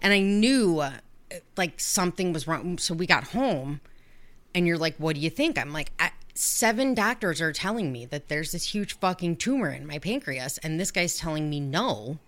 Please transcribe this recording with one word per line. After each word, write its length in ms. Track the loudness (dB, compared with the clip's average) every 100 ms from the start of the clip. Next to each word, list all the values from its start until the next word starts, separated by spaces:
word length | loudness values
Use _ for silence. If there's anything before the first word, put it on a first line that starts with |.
And 120 | 4
I 60 | 4
knew, 600 | 6 6 6 6 4 4
uh, 140 | 0 -4 -16 -20 -14 -14 -8 -2
like, 220 | -2 -2
something 540 | 0 2 2 2 0
was 140 | 0 0
wrong. 300 | -2 -2 -2
So 160 | -2
we 140 | 0 0
got 160 | 0 0
home, 560 | -2 0 0 -2 -8 -10 -20 -20 -20 -20 -20 -6
and 140 | 0 2
you're 100 | 2
like, 200 | 0 0
"What 180 | -2 0
do 60 |
you 80 | 0
think?" 260 | 2 0 0
I'm 160 | -2
like, 180 | -4 -4 0
I, 120 | -2 -2 -12 -4
"Seven 580 | -2 2 2 4 2 2
doctors 460 | 2 2 0 0
are 100 | 0
telling 380 | 0 -2 0 -2
me 140 | -4 -6
that 220 | -8 -4
there's 220 | -4 -2
this 220 | -4 -4 -2
huge 180 | -4 0
fucking 380 | 0 0 0 0
tumor 320 | 0 0 0
in 140 | -2 -8
my 100 | -6
pancreas, 580 | -4 -4 -4 -6 -6 -6
and 200 | -4 -2
this 120 | -2
guy's 260 | 0 0 0
telling 320 | -2 -2 0
me 100 | -2
no. 600 | -2 0 0 -2 -4 -10